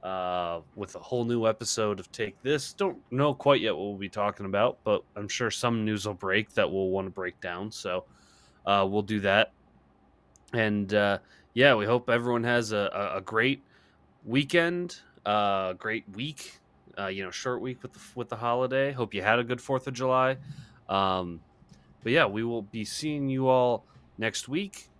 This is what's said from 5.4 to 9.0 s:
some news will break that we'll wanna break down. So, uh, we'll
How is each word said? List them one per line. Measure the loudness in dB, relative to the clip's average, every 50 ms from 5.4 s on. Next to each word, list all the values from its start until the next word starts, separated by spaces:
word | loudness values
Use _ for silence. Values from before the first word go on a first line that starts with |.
| -2 -2
some | -2 0 0 0 0 2 0
news | 0 -2 -2 -2
will | -6 -6
break | -4 -2 0 2 2 0 0 0
that | 2 2 2
we'll | 2 0 0 0
wanna | 0 -2 -2 -4
break | -6 -6 -8 -8 -8 _
down. | -8 -8 -6 -6 -8 -8 -10
So, | -8 -6 -4 -4 -4 -6 _ -20 _ _ _ _ _ _ _ _ _ _
uh, | 2 4 4 4 2
we'll | 2 0